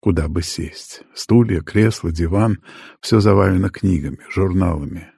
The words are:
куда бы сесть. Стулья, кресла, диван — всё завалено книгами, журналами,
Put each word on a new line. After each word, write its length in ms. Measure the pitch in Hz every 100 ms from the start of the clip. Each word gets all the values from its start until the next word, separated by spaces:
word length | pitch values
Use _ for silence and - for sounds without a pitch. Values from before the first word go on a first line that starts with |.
куда 280 | - 85 76
бы 140 | 80
сесть. 600 | 80 - 82 - - - -
Стулья, 460 | - - 117 113 90
кресла, 500 | 76 104 110 107 87
диван — 480 | 80 82 98 110 101 - - - _
всё 200 | - 110
завалено 500 | 104 98 95 92 92
книгами, 480 | - 95 92 71 - -
журналами, 840 | - 98 90 87 78 71 92 82